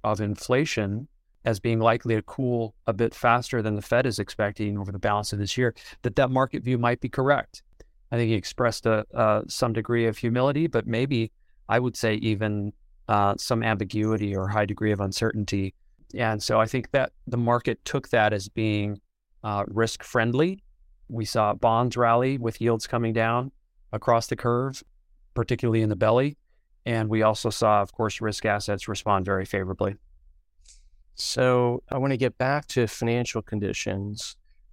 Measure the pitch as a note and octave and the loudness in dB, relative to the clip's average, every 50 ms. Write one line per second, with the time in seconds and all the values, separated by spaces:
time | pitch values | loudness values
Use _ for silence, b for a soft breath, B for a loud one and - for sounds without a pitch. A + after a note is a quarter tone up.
0 | - G#2+ G#2+ G2+ G#2+ G#2 G2+ - - - B2+ C3 D#3 - - A#2 G#2 G2 G2+ A2+ | -2 -2 0 0 0 -4 -4 -4 -2 0 2 2 2 0 0 -2 -2 -2 -2 -4
1 | C#3 - _ _ _ _ _ _ - A#2+ A2 G2 - A#2 A2+ A2+ A2 A#2 A2+ A#2+ | -8 -10 _ _ _ _ _ _ -2 -2 -2 0 0 0 0 4 4 4 4 2
2 | - A#2+ A2+ G#2+ - - - - C3 B2 B2 A#2 A2+ G#2 - _ - - A2+ G2 | 2 0 0 0 -2 -4 -6 -4 -2 -2 0 -2 -4 -6 -8 _ -4 -4 0 0
3 | A#2 A2+ - - - A#2+ A#2 B2 A#2+ - - A#2 G#2 A2 G#2+ G#2 - - A#2 A#2+ | 0 0 0 0 2 4 4 4 2 -2 -2 -2 0 0 -2 -2 -2 0 0 2
4 | C3+ C3 G#2 G#2+ G2+ - - - G#2+ G2+ G2+ - G#2+ G#2 G2+ G2+ G2 G2 G2+ F#2+ | 2 0 -2 -4 -6 -6 -2 -2 -2 -2 -2 -4 -4 -4 -4 -4 -6 -6 -8 -4
5 | - G#2+ G#2 G#2 G#2 - G#2+ G2+ G2+ - - B2+ B2+ A#2 - B B B B B | -2 0 0 0 -2 -4 -4 -4 -4 -2 0 0 0 0 -2 B B B B B
6 | - B2 G#2 D3 C3+ B2+ B2+ C3 C3+ C3 - D3 A#2+ B2 B2+ A#2+ A#2+ A#2+ B2 - | -6 -2 2 2 2 4 4 2 2 2 0 -4 -2 0 0 2 2 0 0 0
7 | - B2 - - C3 C#3 C#3+ B2 - _ - - _ _ - - - _ _ _ | -4 -6 -2 0 2 2 2 2 0 _ -12 -20 _ _ -20 -20 -20 _ _ _
8 | _ - A#2 A#2+ A#2 A2+ A2+ G2+ - - - - B2 A#2 A2+ - - A#2 A2 G#2+ | _ -4 -2 0 2 2 0 0 -2 -6 -4 0 0 0 0 0 0 2 2 2
9 | A2 - - A#2+ A2+ G#2+ G#2+ G2+ - - - - C3 A#2 A2 A#2 G#2+ - A#2+ A#2 | 0 -4 -2 2 2 4 2 2 0 -4 -4 -2 -2 0 0 -2 -2 0 0 2
10 | A#2 A2+ A2 - - A#2 A#2 B2 B2+ C#3 C#3 D3 E3 D#3 - A2+ G#2 A#2 A2+ A#2 | 2 0 0 0 -2 0 2 2 2 2 2 2 0 2 0 0 0 0 0 0
11 | C3 C#3 C#3+ A#2 A2+ A2 _ _ _ _ _ _ - - A2 B2 B2 B2 A#2 - | 0 0 0 0 -2 -2 _ _ _ _ _ _ -4 0 0 2 2 0 -2 0
12 | - A2+ A2 - - A2 G#2+ G2 A2 G#2+ G#2 G#2 G2+ G#2 - _ _ _ _ _ | 0 0 0 2 0 0 0 0 -2 -2 -2 -2 -4 -6 -8 _ _ _ _ _
13 | - - G#2 G#2 G2+ G2+ G2 - - - B2+ A2+ A2+ A2+ A2 G2 G#2 F#2 - G#2+ | -4 0 2 2 4 2 0 0 -2 -2 0 0 2 0 0 0 -2 -4 -2 -2
14 | G#2+ A2 A2 G#2 G#2 G2+ G2 F#2+ F#2+ G2+ G2+ G#2+ G#2 G2+ G#2 - G#2+ G#2+ G#2 G2 | 0 0 0 0 -2 -2 -2 -2 -2 0 0 0 0 0 -2 -2 0 0 0 0
15 | G2+ F#2+ F#2 - A#2 A2 - G#2+ G2+ - G#2 G2 F#2+ F#2+ - _ _ _ _ _ | -2 -4 -2 -2 -2 -2 -2 -2 -4 -2 -2 -2 -2 -4 -6 _ _ _ _ _
16 | - - - - A#2+ A2+ A2 G#2 - - A2+ A2 A2 A2 - C3 A#2 - - C3+ | -20 -12 -4 -2 -2 0 0 -2 -2 0 2 2 2 2 0 -4 -4 0 0 0
17 | B2+ - _ - - - A#2+ A#2+ A#2+ A#2 A#2+ A#2+ - - A2 - - - - C#3 | 0 0 _ -10 -10 -4 -2 0 2 2 2 2 2 -2 -4 -4 -6 -4 -4 -4
18 | - - - A#2 G#2+ G#2+ G#2 G2 F#2+ G2+ - A2 A2 A2 G#2 G#2 G2+ G#2 G2+ G2+ | -2 0 2 4 4 4 2 -2 -6 -6 -4 -2 0 0 0 0 -2 -4 -6 -8
19 | _ _ _ _ _ _ _ _ - A2 G#2 G2+ G2+ - G2 A2 A2+ A#2 - - | _ _ _ _ _ _ _ _ -6 -4 -2 -2 -2 -2 0 0 0 0 -2 -8
20 | - - - B2 A2+ A#2 A#2 C3 D#3+ F#3 F#3+ G3 _ _ _ _ _ _ - _ | -10 -4 0 0 0 2 2 2 0 0 -2 -6 _ _ _ _ _ _ -20 _
21 | - - A#2+ A2+ A2 - - A#2+ G#2+ G#2 G2+ - - A#2 A2+ A#2 B2 B2 A2+ A#2+ | -16 -10 -6 -6 -6 -2 0 2 2 2 2 2 2 4 4 4 2 0 2 2
22 | B2 A#2 A#2 A#2+ B2+ C3 C#3 C3+ A#2 A#2 - - A2+ A#2 A#2 A2 - - - A#2 | 4 4 4 4 4 2 -2 -2 -4 -4 -4 0 0 2 2 0 -2 -2 -2 -2
23 | A#2 A2+ A2 A2+ A2+ A2+ A#2 B2 B2 C3+ _ _ _ _ _ _ _ - - A2 | 0 0 0 0 0 2 0 -2 -2 -4 _ _ _ _ _ _ _ -10 -8 -4
24 | - - A#2 A#2 - - B2+ - - A#2+ A#2+ A#2+ C3 C3+ C3 - - _ _ _ | 0 2 2 2 2 -2 -6 -2 0 0 0 0 0 -2 -6 -10 -16 _ _ _
25 | _ _ _ _ _ _ - B2 A#2 - B2 A2+ - A#2 A2+ A2+ A2 G#2+ G#2+ F#2 | _ _ _ _ _ _ -4 -4 -2 -2 -2 0 0 2 2 2 2 2 2 2
26 | A2 G#2+ A2+ B2+ C#3 D3 D3 _ _ _ _ _ _ _ _ _ - A#2+ A#2 A2+ | 4 4 4 4 2 0 -4 _ _ _ _ _ _ _ _ _ -6 -4 -2 -2
27 | A2 G#2+ A2 A2 A2 A2 G#2+ - - A2+ G#2 - A2+ G#2+ G#2+ G#2 G2+ - - - | 0 0 2 4 4 4 4 2 -2 -4 -2 2 2 4 4 4 2 0 -2 -4
28 | A2+ G#2 - - A2+ G#2+ G2+ - - G#2+ G2+ G#2 - - G2+ F#2+ - - G#2 - | -4 -4 -2 -4 -4 -4 -4 -2 -2 0 0 0 -2 -4 -4 -4 -4 -6 -8 -4
29 | - G#2+ G2+ F#2+ F#2 G2 G2 F#2+ F#2+ - - G2 F#2 F#2 F#2+ - G2+ G2 G2 - | 0 0 0 0 2 0 -2 -2 -2 -2 -2 -2 -2 -2 -4 -2 -2 -4 -4 -6
30 | _ - - - _ - - _ _ _ _ _ - - - - _ - _ - | _ -20 -20 -20 _ -20 -20 _ _ _ _ _ -20 -20 -20 -20 _ -20 _ -20
31 | - _ - - - - - - B2+ B2+ B2+ B2 B2 A#2+ A#2+ B2 - - - - | -20 _ -14 -10 -8 -4 0 2 4 4 4 4 4 2 0 -2 -6 -6 -4 -2
32 | C3 C#3 C3+ A2+ C3+ A2+ - - B2+ C3 C#3+ D3 - - - C3 A#2 G#2+ - - | 0 0 0 0 0 -2 0 0 -2 0 0 -2 -2 -2 0 0 0 0 0 -2
33 | A#2 A#2 A#2 A#2+ A#2+ - - A2+ - - A2+ G#2 G2+ G2 G2 - - G#2 G2 G2 | -2 0 0 0 0 -2 -4 -6 -6 -4 -4 -4 -2 -2 -4 -4 -4 -4 -4 -4
34 | G2+ G#2 G#2 - - - - _ _ _ _ _ _ _ | -4 -6 -8 -10 -10 -12 -14 _ _ _ _ _ _ _